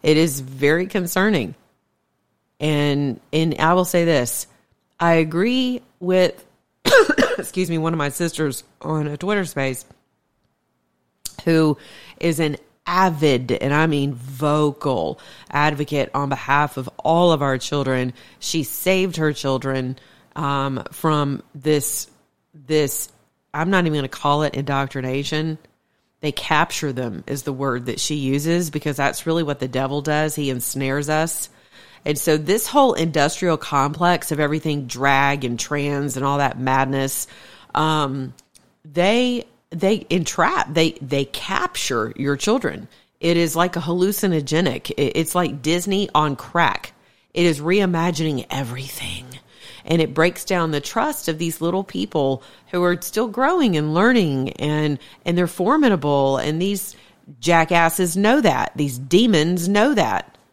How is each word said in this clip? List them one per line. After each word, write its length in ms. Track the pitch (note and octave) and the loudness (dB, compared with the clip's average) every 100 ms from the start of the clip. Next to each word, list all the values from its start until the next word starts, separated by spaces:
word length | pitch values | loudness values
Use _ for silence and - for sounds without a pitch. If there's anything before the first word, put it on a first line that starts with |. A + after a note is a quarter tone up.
It 140 | D#3 D#3 | 4 4
is 240 | D#3+ C#3 | 4 0
very 460 | C3 C3 C#3+ D#3+ F#3 | -10 0 2 2 0
concerning. 680 | G3+ F3 - G3+ F#3+ F#2+ - _ _ _ _ _ _ _ _ _ _ | -2 -2 2 2 2 -2 -8 _ _ _ _ _ _ _ _ _ _
And, 640 | D3+ D3 D3 C#3+ C#3+ A#2 _ | 0 2 2 0 -2 -4 _
and 220 | D3+ D#3+ - | 0 0 2
I 160 | D#3+ | 4
will 100 | F3+ | 4
say 220 | F3+ F3 E3+ | 2 2 4
this. 400 | D3+ B2 - - _ _ _ _ _ | 2 0 -6 -10 _ _ _ _ _
I 160 | E3+ | 2
agree 680 | E3 D#3+ D#3+ G#3+ B3+ B3+ B3 _ _ | 4 4 2 2 2 0 -2 _ _
with, 420 | F3+ F#3 F3+ - - _ _ _ - | 0 4 4 0 -20 _ _ _ 4
<coughs> 520 | C5 G#4 - - - | 6 6 4 0 -2
excuse 300 | - - F3 | -6 -4 -2
me, 80 | E3 | 0
one 160 | D#3+ | -2
of 60 | E3 | -2
my 100 | C#3+ | -4
sisters 560 | - E3+ - D#3 B2+ - _ | -2 -4 -2 -4 -4 -12 _
on 260 | D#3 D#3 D3 | -4 -2 -4
a 120 | D3 | -6
Twitter 260 | F#3 G#3 | -2 -2
space 400 | F3 - C3+ B2+ - - _ _ _ _ _ _ _ _ _ _ _ _ - - | -2 -4 -4 -4 -12 -20 _ _ _ _ _ _ _ _ _ _ _ _ -16 -6
who 320 | - E3 D#3 C#3+ - - - - | 0 4 4 0 -6 -20 -20 -4
is 220 | E3+ D3+ | -2 0
an 160 | D#3 D3 _ _ - | -2 -4 _ _ -2
avid, 640 | F3+ F#3+ D#3 D3+ B2+ B2+ | 2 2 4 2 2 0
and 220 | B2+ C#3 | -2 0
I 120 | D3 D#3+ | 2 2
mean 280 | C#3+ C#3 | 2 -2
vocal, 1040 | B2 B2+ C3 D3+ D3+ D3+ - D3 A#2+ D#2 - - - - | -4 -12 -4 0 2 0 0 -4 -2 -2 -6 -14 -20 -6
advocate 580 | C#3+ D3+ C#3+ D3 D3 C3 | 0 0 0 -4 -2 -2
on 160 | C#3 C#3+ | -2 -4
behalf 480 | C3+ - C#3+ D3 - | -4 0 2 2 -4
of 100 | A#2+ - | -10 -4
all 340 | - E3 F3 | 0 4 4
of 100 | D#3 | 4
our 160 | C#3 C3 | 0 -2
children. 560 | - C#3+ C3 C3 B2+ - - - | -2 -2 0 -2 -2 -6 -20 -14
She 240 | - E3 | -6 -4
saved 540 | C#3+ - F3+ F#3+ F#3 D#3+ | -4 -4 0 2 0 0
her 180 | D#3 | 0
children, 640 | D3 C#3 C3 C3+ C3+ B2+ C3 - _ _ | 0 -2 -2 -2 -4 -4 -8 -14 _ _
um, 500 | - D3 C#3 C#3 C3 - | -6 -2 -2 -2 -4 -8
from 500 | - E3 D3+ C#3+ C#3 - | -4 0 0 0 -4 -10
this, 540 | D3 D3 D3+ - - - _ _ _ _ | -6 0 0 0 -6 -10 _ _ _ _
this, 560 | D#3 C3 D#3 C#3 - - _ _ _ _ | -20 -2 0 0 -4 -10 _ _ _ _
I'm 180 | D3 E3+ | -4 0
not 160 | F#3+ E3+ | 2 2
even 120 | D3+ | 0
gonna 100 | C3 | -4
call 340 | - D3 D3 | -4 0 2
it 100 | D3+ | 0
indoctrination. 1040 | C#3 C#3 C#3 C#3 C#3 B2+ C3+ C#3 D#3 D#3+ D#3 _ _ _ _ _ _ | -2 -2 -2 -2 -4 -4 -4 -4 -4 -4 -6 _ _ _ _ _ _
They 100 | D3+ | -6
capture 640 | - - D3+ E3+ - D3 | -6 0 2 2 -2 -6
them 320 | B2+ B2 G2+ - | -4 -6 -8 -8
is 160 | C#3 | -8
the 100 | - | -6
word 340 | C3 C#3 B2 A#2+ | -4 -2 -2 -4
that 120 | A2 | -4
she 180 | - D3+ | -4 -2
uses, 540 | C3+ C#3 D3+ E3+ E3+ | 0 0 0 0 0
because 260 | D3 D3+ C#3 | -4 -4 0
that's 300 | C#3 - E3 | -2 -2 -2
really 160 | E3 | 0
what 160 | D3+ C#3 | 0 -4
the 100 | C3 | -4
devil 320 | B2+ C3+ C#3+ | -2 -2 -2
does. 360 | C#3+ D3+ D#3 D3+ | -2 0 0 -2
He 140 | C#3 | -4
ensnares 580 | B2+ - C3+ C3+ C3+ C#3+ | -2 -4 -4 -2 -2 0
us. 400 | D#3 D#3+ - - _ _ - - - | 0 0 -4 -10 _ _ -20 -20 -10
And 120 | - D3+ | -4 -2
so 200 | - D#3 | 2 0
this 320 | D#3 G#3+ - | 2 0 2
whole 240 | C#4+ C4 | 4 4
industrial 640 | - E3 D#3 D3 - F3+ D#3 | 4 0 2 0 0 -2 -2
complex 760 | - D3 C#3 D3+ F3 F3 - | 0 0 0 2 2 2 -2
of 80 | D3 | -2
everything 480 | D3 D#3 D#3 D3 B2+ | 0 0 -2 -4 -6
drag 580 | A#2+ C#3 C3+ C#3 C#3+ | 0 2 4 4 0
and 140 | C3 A#2+ | -2 -4
trans 580 | - C#3+ C#3+ C#3+ C#3+ C3 | -4 -4 -2 -2 -4 -2
and 80 | |
all 140 | C#3 C#3+ | 0 0
that 220 | C#3 - | 0 -2
madness, 680 | C3 C3+ C3 C3+ C3+ - - - - - - | -2 0 0 0 -2 -4 -10 -14 -20 -20 -8
um, 580 | - D#3 D#3 C#3 C3+ C3 - _ _ _ _ | -2 0 0 -2 -4 -8 -12 _ _ _ _
they, 600 | D#3+ D3 F3+ A#3 B3 B3 - _ _ | -8 0 2 2 0 -2 -8 _ _
they 360 | E3+ F#3+ G#3+ - | -2 0 0 0
entrap, 640 | F3+ D#3+ - F3+ F#4 - | -2 -2 0 0 2 0
they, 200 | D#3 E3 - | 2 2 0
they 240 | C3+ C#3 | -4 -2
capture 880 | C3+ - - F#3+ F4+ - - A#2+ A2+ | -2 -6 -4 -2 -2 -4 -4 -2 -4
your 220 | - C#3 C#3 | -4 -4 -2
children. 520 | - B3 - D#2+ - _ _ _ | 0 0 -2 -8 -16 _ _ _
It 160 | E3+ E3+ | 0 2
is 200 | E3 D#3+ | 2 0
like 180 | F3+ | 0
a 60 | F3+ | -2
hallucinogenic. 1120 | D3 F3+ F#3 G3+ G3 D#3+ C#3 D3+ F3 - - | -4 0 0 0 0 0 0 0 0 -2 -8
It, 260 | - C#3 - | -2 0 0
it's 180 | D#3+ | -2
like 280 | F3+ F3 D3 | 0 -2 -2
Disney 460 | D3 F3 F#3 G3 G3+ | -2 -2 0 -2 0
on 220 | - D3+ C#3 | 0 0 -2
crack. 560 | - E3+ D#3+ - - _ _ _ _ | -4 0 0 0 -10 _ _ _ _
It 120 | - F3 | 0 2
is 140 | C#3+ | 2
reimagining 840 | D#3 G3 F#3+ E3+ E3+ D#3 D#3+ C#3 - | 0 2 2 0 0 0 -2 -2 -4
everything. 760 | C3+ B2+ B2 C3+ - - F2 - - _ - - - | -6 -6 -8 -10 -12 -10 -12 -14 -20 _ -20 -20 -20
And 160 | - E3 | -2 0
it 140 | D#3 | 2
breaks 300 | C3+ E3+ F3 | 2 2 0
down 260 | - F3+ E3 | -2 0 0
the 100 | D3 | -2
trust 480 | C#3+ A#3 D4 D4 - | -2 -2 -2 -2 -4
of 100 | D#3 | -4
these 220 | E3 D#3+ | -4 -2
little 240 | E3 F#3 | -2 -2
people 580 | G3 F#3 - D#3+ C3+ C3 - - _ | -4 -6 -4 0 0 -2 -6 -20 _
who 120 | F3+ | 0
are 180 | F3 F3 | 0 0
still 280 | - - A#3 | -4 -4 -2
growing 480 | G#3 C4+ F4+ C4 D#3+ | 0 0 2 2 2
and 180 | D3+ | 0
learning, 560 | D#3+ A3 B3 F3 C3+ C3 | 2 4 4 2 0 -4
and, 440 | - D3 D3+ D3+ C#3 - - | -4 -2 0 0 -2 -8 -10
and 120 | - F3 | -2 0
they're 100 | F3 | 0
formidable. 920 | - F#3+ D#4 C#4 F#3+ D3 C#3+ C3+ C3+ | 0 0 4 4 2 2 2 2 2
And 240 | C3 D#3 | -2 -2
these 340 | F#3+ G3+ - - - _ - C#3+ | -2 -2 -8 -14 -20 _ -20 -6
jackasses 760 | - E3+ D#3+ E3+ E3 - F3+ F3 | 2 4 4 4 4 2 -2 2
know 240 | G#3 C#4 | 4 4
that. 320 | A3 B2+ - - | 4 2 -2 -2
These 220 | C#3+ B2 | -4 -4
demons 680 | C3 F3 A#3+ F3 D#3+ F3+ F3 | 2 4 6 4 4 0 2
know 260 | G3+ B3 | 4 4
that. 400 | B3 B2+ F#2+ - - _ | 4 2 0 -6 -18 _